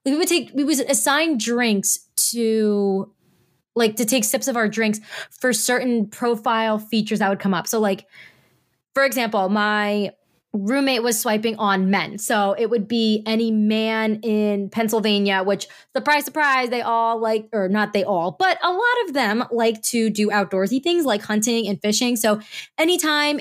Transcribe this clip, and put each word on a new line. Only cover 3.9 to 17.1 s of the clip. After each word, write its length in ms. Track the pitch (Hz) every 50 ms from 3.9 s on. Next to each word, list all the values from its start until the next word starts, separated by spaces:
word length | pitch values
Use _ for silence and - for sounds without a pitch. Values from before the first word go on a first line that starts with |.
| 220
to 100 | - 247
take 200 | 220 262 262 214
sips 240 | - - - - 269
of 80 | 247
our 120 | 233 226 208
drinks 300 | 214 220 226 214 208 214 - - - - - -
for 220 | - - - 254 240
certain 560 | 220 - - 247 247 - 254 240 233 208 208
profile 720 | - - - 240 233 220 220 240 233 220 226 220 214 214
features 400 | 214 - - 220 214 214 220 196
that 80 | 208 190
would 100 | 196 196
come 160 | - 202 190
up. 140 | 170 - -
So, 100 | - 233
like, 280 | 214 202 190 190 - _ - - - - - _ _ _ _ _ _ _ _ _ _ _ _
for 100 | 262 269
example, 440 | 277 226 254 240 226 220 214 190 185
my 600 | 202 214 208 208 208 208 208 208 208 208 202 185 - _ _ _ _ _ _ _ -
roommate 520 | 214 196 202 254 277 277 269 262 240 226
was 160 | 240 226 220
swiping 340 | - 247 214 214 214 233 220
on 320 | 214 214 202 196 190 190 185
men. 300 | 196 196 160 - - 208
So 380 | - - 247 214 202 196 196 202
it 100 | 233 214
would 200 | 233 233 196 208
be 340 | 240 233 226 220 214 214 214
any 260 | 220 226 220 233 226 220
man 680 | 214 208 214 214 220 220 220 220 220 220 220 214 214 214
in 480 | 233 214 214 214 208 208 202 202 196
Pennsylvania, 720 | - 226 226 220 226 226 202 214 208 202 202 196 196 190 190
which, 240 | 190 202 - - - - - - _ -
surprise, 300 | 262 214 285 294 294 285
surprise, 460 | - 269 320 302 285 269 262 254 247
they 100 | 226 247
all 400 | - - 226 226 226 226